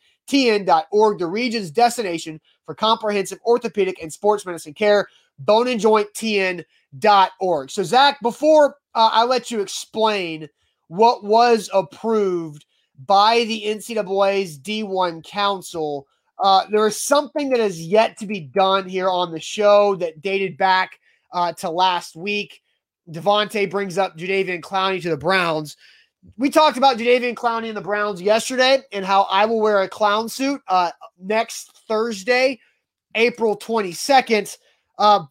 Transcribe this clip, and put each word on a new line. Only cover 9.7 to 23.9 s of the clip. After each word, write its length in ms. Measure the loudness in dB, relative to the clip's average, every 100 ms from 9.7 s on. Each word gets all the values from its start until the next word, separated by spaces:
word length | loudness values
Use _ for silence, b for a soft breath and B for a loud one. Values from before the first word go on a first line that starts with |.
| -8 -10 -2 0 0 -6 -10 -14 _ _ _ _
what 340 | 2 2 2
was 460 | 2 4 4 2 2
approved 920 | -2 -2 -8 -2 0 0 -2 -6 -14 _ _ _ _ 2
by 400 | 4 4 4 0
the 180 | -4
N 160 | -4 -6
C 140 | -6
double 320 | -6 -2 0 2
A's 320 | 0 -4 -10
D 260 | -8 -6
one 380 | -4 -2 -2 -4
Council, 840 | -10 -4 -2 -2 -8 -8 -6 -8 -12 _ _ -2
uh, 280 | 4 4 2
there 160 | 0 0
is 140 | -2
something 500 | 0 0 0 -6 -2
that 120 | 0
is 200 | -2 -4
yet 360 | 0 2 2 -4
to 100 | -10
be 140 | -10
done 480 | -4 0 2 0 -2
here 200 | -4 -2
on 220 | -2 -2
the 80 | -6
show 560 | -10 0 4 6 4 0
that 260 | -6 -6
dated 360 | -6 -4 -4 -2
back, 420 | 2 2 0 -10 _ _ _
uh, 220 | -4 -4
to 160 | -4 -6
last 480 | 0 0 0 -8 -12
week. 440 | -6 -6 -6 -16 _ _ _ _ -16
Devontae 600 | -4 0 0 0 -4 -4
brings 280 | -4 -4